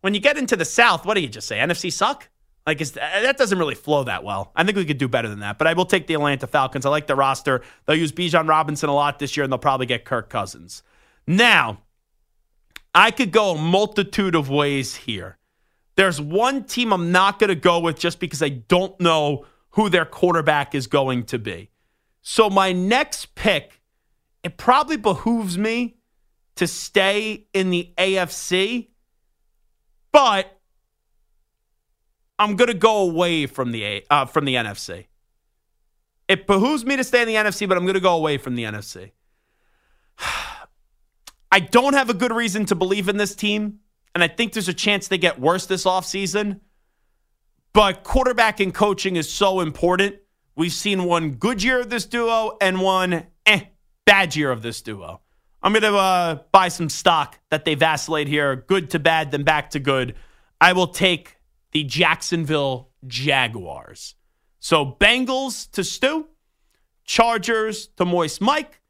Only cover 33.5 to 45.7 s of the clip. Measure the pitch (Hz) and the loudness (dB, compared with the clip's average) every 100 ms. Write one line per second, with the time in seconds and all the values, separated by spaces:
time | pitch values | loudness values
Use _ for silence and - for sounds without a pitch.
33.5 | - 123 117 104 101 _ 147 131 160 143 | -4 -4 -4 -6 -8 _ 0 2 -2 0
34.5 | 127 110 101 - 87 - _ _ _ _ | -2 -4 -10 -14 -14 -16 _ _ _ _
35.5 | _ _ _ _ _ _ _ - 190 190 | _ _ _ _ _ _ _ -2 -2 2
36.5 | 196 240 302 233 277 254 240 226 220 214 | 2 2 0 -2 -2 2 0 2 0 -2
37.5 | - 202 180 185 190 185 170 156 143 135 | -2 -2 0 0 0 2 2 -2 -4 -4
38.5 | 120 113 107 101 - 101 _ _ _ _ | -6 -6 -10 -14 -18 -20 _ _ _ _
39.5 | _ _ _ _ _ _ - - - - | _ _ _ _ _ _ -12 -8 -8 -10
40.5 | - - _ _ _ _ _ - _ _ | -16 -20 _ _ _ _ _ -20 _ _
41.5 | 196 165 240 269 277 247 190 247 226 233 | 2 4 4 4 2 0 -2 0 0 -2
42.5 | 202 202 185 185 202 190 208 202 - 208 | -2 -2 -2 0 0 -2 -2 -4 -4 -4
43.5 | 208 208 208 _ _ _ 175 170 - 233 | -2 -4 -10 _ _ _ -2 -2 0 -4
44.5 | 220 180 175 208 202 196 185 175 139 165 | -2 -4 -2 0 -2 -2 0 0 0 0
45.5 | 180 - | 0 -2